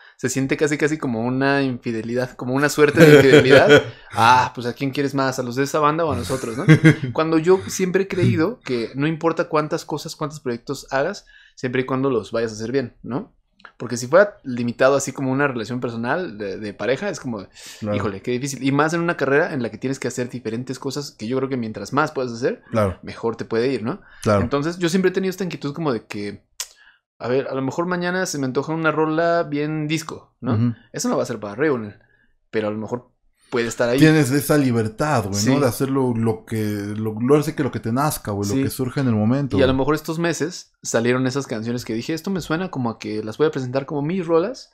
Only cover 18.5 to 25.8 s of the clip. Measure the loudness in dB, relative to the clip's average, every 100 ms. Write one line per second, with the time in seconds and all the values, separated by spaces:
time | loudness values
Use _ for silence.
18.5 | -4 0 2 2 0 -2 -2 0 2 0
19.5 | -2 -6 -6 -6 -6 -6 -6 -6 -8 -8
20.5 | -6 -6 -8 -8 -8 -10 -10 -6 -4 -2
21.5 | -4 -6 -8 -4 0 0 -2 -6 -2 -4
22.5 | -4 -4 0 0 0 -10 -6 -4 -4 -4
23.5 | 0 0 0 -4 -8 -10 -6 0 2 2
24.5 | 0 -2 -2 0 2 2 0 -2 -2 -6
25.5 | -6 -8 -4